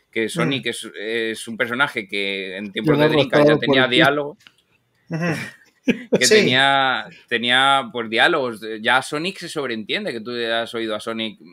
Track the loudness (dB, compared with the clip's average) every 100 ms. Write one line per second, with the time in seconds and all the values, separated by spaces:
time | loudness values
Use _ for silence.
0 | _ -4 -2 0 -2 -2 -4 -8 -10 -10
1 | -6 -4 -4 -6 -8 -4 -2 0 -2 -4
2 | -6 -4 -4 -4 -6 -8 -8 -2 0 2
3 | 4 2 2 4 4 4 2 2 4 4
4 | 4 2 -4 -10 -20 _ _ _ _ _
5 | -10 -6 -4 -4 -8 -16 _ _ -2 -2
6 | 0 0 4 4 6 4 4 4 2 0
7 | -6 -14 -4 -2 2 4 6 4 2 -2
8 | 0 4 4 4 -2 -6 -10 -2 2 2
9 | 2 -4 -6 -8 -10 -6 -4 -6 -6 -6
10 | -6 -8 -8 -6 -2 -2 -4 -6 -6 -6
11 | -6 -6 -8 -10 -20